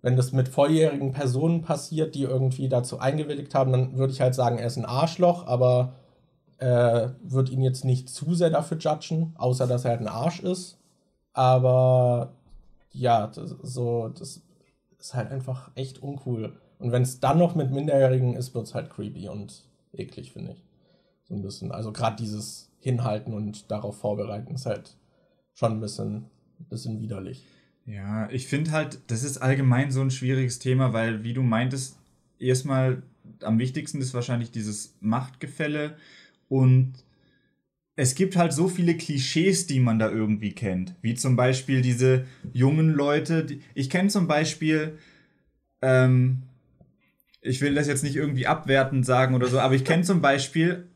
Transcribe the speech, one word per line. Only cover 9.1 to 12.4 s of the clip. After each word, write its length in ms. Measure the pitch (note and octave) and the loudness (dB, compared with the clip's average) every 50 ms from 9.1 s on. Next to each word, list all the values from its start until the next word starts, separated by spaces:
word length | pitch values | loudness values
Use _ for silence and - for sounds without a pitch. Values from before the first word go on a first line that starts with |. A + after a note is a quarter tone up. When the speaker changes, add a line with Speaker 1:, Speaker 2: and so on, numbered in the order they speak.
| E3 D#3+ E3 D#3+ - | -2 -2 -2 -2 -4
Speaker 1:
außer 300 | - - B2+ B2+ B2+ C3 | -2 0 0 0 0 0
dass 180 | B2 B2 B2 C3 | 0 0 0 0
er 60 | B2 | -2
halt 100 | A#2 A#2+ | -2 -2
ein 60 | A#2 | -4
Arsch 320 | G#2 F#2 A2+ C3 E3+ D#3+ - | -6 -6 -2 -2 -2 -4 -2
ist. 380 | - F#3 F#3 F#3 - - - _ _ _ _ _ _ _ _ _ _ _ _ | -4 -4 -4 -4 -8 -16 -20 _ _ _ _ _ _ _ _ _ _ _ _
Aber, 1000 | C3 C3 B2+ C3 B2+ B2+ B2+ B2+ B2+ B2+ B2+ B2+ B2+ B2 B2 A#2+ A#2+ B2+ - - _ | 2 4 4 6 6 4 4 4 6 6 6 6 6 4 4 2 0 -2 -8 -12 _